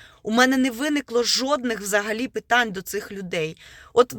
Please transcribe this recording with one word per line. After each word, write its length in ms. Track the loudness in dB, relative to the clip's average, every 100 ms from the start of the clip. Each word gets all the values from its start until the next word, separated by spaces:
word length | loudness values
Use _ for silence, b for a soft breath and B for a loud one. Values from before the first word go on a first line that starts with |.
| B B
У 80 | 0
мене 260 | 4 4 4
не 140 | 2
виникло 520 | 0 -2 -2 -2 -2
жодних 580 | 0 0 0 0 -2 -4
взагалі 480 | -2 0 0 -4 -4
питань 440 | -6 2 2 2
до 100 | -4
цих 300 | -8 -8 -8
людей. 440 | -10 -6 -4 -4 -8 B B B
От 220 | 2 2